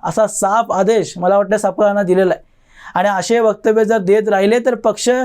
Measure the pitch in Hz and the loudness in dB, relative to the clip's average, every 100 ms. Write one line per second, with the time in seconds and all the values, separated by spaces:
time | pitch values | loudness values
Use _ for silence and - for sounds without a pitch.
0 | 170 185 208 - 196 220 226 185 196 226 | -4 -2 -2 -2 0 0 0 0 0 0
1 | 165 180 180 196 196 208 208 190 208 202 | -2 -2 0 2 0 -2 -2 0 0 0
2 | 190 180 185 - - _ _ - - 175 | 0 2 2 -2 -8 _ _ -20 -8 -2
3 | 196 190 175 233 220 208 233 220 214 226 | -2 -2 0 0 0 0 0 2 2 0
4 | 180 208 214 196 196 240 254 240 220 214 | 2 2 2 0 2 2 0 -2 -2 -2
5 | 240 247 | -2 -2